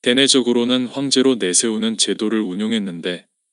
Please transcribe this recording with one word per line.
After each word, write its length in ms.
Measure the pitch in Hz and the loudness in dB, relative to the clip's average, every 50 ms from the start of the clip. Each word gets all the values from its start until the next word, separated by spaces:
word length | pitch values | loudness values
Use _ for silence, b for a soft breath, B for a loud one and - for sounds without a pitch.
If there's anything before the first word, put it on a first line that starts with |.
대내적으로는 840 | - 123 123 131 139 135 - 135 120 120 120 120 120 123 127 127 127 | 2 2 2 4 4 4 4 2 2 2 2 2 2 0 0 -2 -2
황제로 480 | 117 - 139 139 139 131 131 127 135 131 | -4 -4 -4 -2 0 2 4 4 4 2
내세우는 600 | 107 95 90 90 - - 117 110 110 107 113 110 | 2 0 0 0 0 0 0 -2 0 -2 -2 0
제도를 440 | 101 - - 95 - 110 107 113 110 | -2 -2 -2 0 -2 -2 0 0 0
운용했는데, 840 | 107 92 90 98 107 110 117 110 101 92 85 85 80 92 90 85 _ _ _ _ _ _ | -2 -2 -4 -4 -2 -2 -2 -2 -2 -4 -8 -6 -6 -6 -6 -6 _ _ _ _ _ _